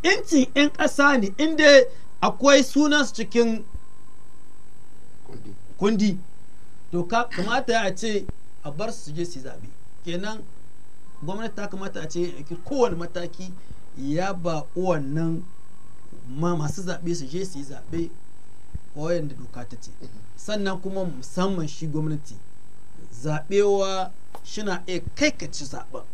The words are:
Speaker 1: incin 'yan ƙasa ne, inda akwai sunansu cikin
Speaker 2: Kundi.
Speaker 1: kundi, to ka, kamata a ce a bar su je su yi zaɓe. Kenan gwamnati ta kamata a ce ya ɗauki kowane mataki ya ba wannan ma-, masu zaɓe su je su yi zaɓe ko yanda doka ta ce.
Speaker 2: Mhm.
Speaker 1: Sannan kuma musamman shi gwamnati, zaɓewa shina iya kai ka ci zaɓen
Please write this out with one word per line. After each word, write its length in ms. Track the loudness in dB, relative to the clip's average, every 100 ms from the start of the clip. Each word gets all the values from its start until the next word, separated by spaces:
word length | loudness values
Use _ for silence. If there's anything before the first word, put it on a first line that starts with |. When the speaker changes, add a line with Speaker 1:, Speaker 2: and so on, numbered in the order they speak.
Speaker 1:
incin 440 | 4 2 4 4 4 4
'yan 140 | 2
ƙasa 480 | 4 0 4 6 6
ne, 140 | 2 0
inda 480 | 0 6 10 10 8 2 -4 0
akwai 420 | 0 4 6 6
sunansu 500 | 6 4 4 4 2
cikin 500 | 0 0 2 2 2 -2 -2 -2 -4 -4 -4 -4 -4 -4 -4 -4 -4 -4 -2 -2 -4 -4
Speaker 2:
Kundi. 280 | -4 -2 -2 -2 0
Speaker 1:
kundi, 400 | 2 4 4 2 -2 -4 -4 -4 -4 -4 -2
to 120 | -2
ka, 220 | 0 0 0
kamata 520 | -2 0 0 2 0
a 100 | 0 -2
ce 300 | -2 -2 -2 -4 -4 -4
a 80 | -4
bar 200 | -2 -2
su 200 | -4 -4
je 140 | -2 -2
su 140 | -2
yi 60 | -4
zaɓe. 220 | -4 -4 -4 -4 -4 -4
Kenan 380 | -2 -2 -4 -4 -4 -2 -2 -2 -4 -4 -4
gwamnati 320 | -2 -2 -2 -2
ta 120 | -4
kamata 340 | -4 -4 -4
a 60 | -2
ce 100 | -2
ya 60 | -2
ɗauki 240 | -2 -4 -4
kowane 320 | -2 2 2 2
mataki 560 | -2 -2 -2 -4 -4 -4 -4 -4 -4 -2
ya 360 | 0 0 0
ba 320 | 0 0 0 -2 0
wannan 680 | 2 2 2 2 2 0 -2 -4 -4 -4 -4 -4 -4 -4 -2
ma-, 260 | 0 0 2
masu 260 | 0 0
zaɓe 320 | -2 -2 -2 -2
su 100 | -2
je 200 | -2 -2
su 120 | -2
yi 60 | -2
zaɓe 440 | -4 -2 -2 -2 -2 -2 -2 -2 -4 -2 -4 -4
ko 160 | -2 0
yanda 220 | 0 0 -2
doka 300 | -2 -2 -4
ta 100 | -4
ce. 80 | -4 -4
Speaker 2:
Mhm. 80 | -4 -4 -4 -4
Speaker 1:
Sannan 440 | -2 0 0 0
kuma 240 | -2 0 0
musamman 640 | -2 -2 0 2 2 0
shi 200 | -2 0
gwamnati, 480 | 0 0 0 -2 -2 -4 -4 -4 -4 -4 -4 -4 -2
zaɓewa 880 | -2 -2 0 2 4 4 2 0 -2 -2 -4 -4
shina 400 | -2 -2 0 0 -2
iya 140 | -2 -2 2
kai 160 | 2
ka 160 | 2 -4
ci 140 | -4 -4
zaɓen 380 | -4 -4 -4 -4